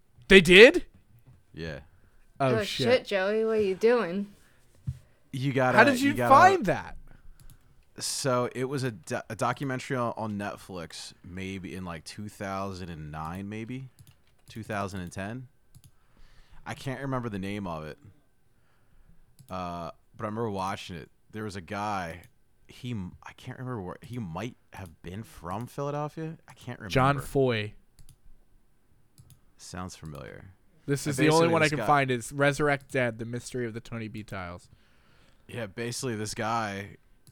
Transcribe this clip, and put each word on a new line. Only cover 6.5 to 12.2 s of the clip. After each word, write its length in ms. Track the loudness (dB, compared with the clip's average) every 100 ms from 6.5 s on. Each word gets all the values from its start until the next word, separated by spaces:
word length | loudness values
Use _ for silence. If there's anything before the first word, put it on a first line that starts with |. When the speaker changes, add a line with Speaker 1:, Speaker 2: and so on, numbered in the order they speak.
| 6 0
Speaker 1:
that? 300 | -2 -6 -14 -18 -20 -20 -20 -20 -20 -20 -20 -20 -10
Speaker 2:
So 500 | -6 -4 0 0 0 -2
it 100 | -4
was 180 | -2
a 80 | -4
do-, 300 | -6 -6 -8 -6
a 60 | -4
documentary 600 | -2 -2 -4 -6 -4 -4
on, 160 | -2 -4
on 200 | -6 -6
Netflix, 760 | -6 -10 -12 -12 -12 -14 -16 -18
maybe 520 | -14 -10 -8 -8 -10 -10
in, 80 |
like, 200 | -10 -12
two 260 | -12 -14